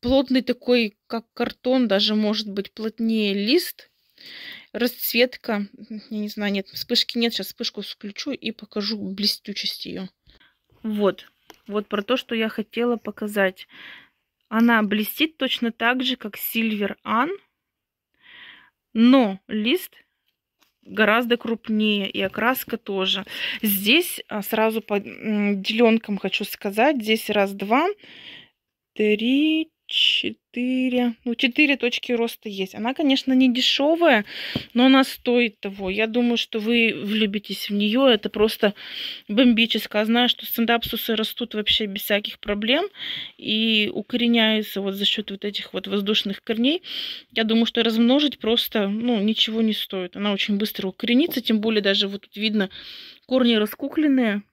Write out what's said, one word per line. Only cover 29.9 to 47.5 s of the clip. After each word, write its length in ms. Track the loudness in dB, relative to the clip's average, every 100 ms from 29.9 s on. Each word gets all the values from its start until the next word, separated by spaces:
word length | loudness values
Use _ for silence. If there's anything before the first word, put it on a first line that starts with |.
| 0 2 2 -4 -10 _ -6 -2 0 0 2 0 -2
ну, 100 | -6 0
четыре 420 | 0 4 4 4
точки 340 | 0 -4 -2
роста 380 | -2 -2 -4 -12
есть. 260 | -8 -8 -4
Она, 180 | -6
конечно, 380 | 0 2 2 4
не 160 | 4 4
дешевая, 720 | 4 0 2 2 4 6 4 2 -10 -8 -8 -4
но 120 | 4 6
она 180 | 6 4
стоит 560 | -2 0 2 2 -2
того. 280 | -12 -6 -4
Я 180 | -2 0
думаю, 280 | 2 2 2
что 240 | -2 -4
вы 340 | 0 2 2
влюбитесь 760 | 0 -2 0 0 0 -6 -10 -4
в 40 |
нее. 320 | 0 2 4 4
Это 200 | 4 0
просто 440 | 0 0 2 0 0 -14 -12 -12 -12 _
бомбическая. 760 | 4 6 6 2 0 -2 -2
Знаю, 240 | 2 2 2
что 180 | -2 -6
стендапсусы 680 | -2 0 0 0 -6 -4 -2
растут 380 | -4 -6 -8
вообще 320 | -4 -2 0 -2
без 160 | -6
всяких 380 | -2 -2 -2 -12
проблем 460 | -6 -2 2 0 0 -6 -12 -10 -12 -12
и 520 | -4 0 2 2 2
укореняются 880 | -2 -4 0 2 4 4 2 -2 -4
вот 140 | -4 -2
за 100 | -2
счет 260 | -2 -6
вот 140 | -8 -8
этих 280 | -8 -8
вот 140 | -10 -4
воздушных 560 | -4 0 0 -2 -8
корней. 400 | -6 0 0 0 -6 -12 -10 -14 -6
Я 140 | -2
думаю, 200 | 2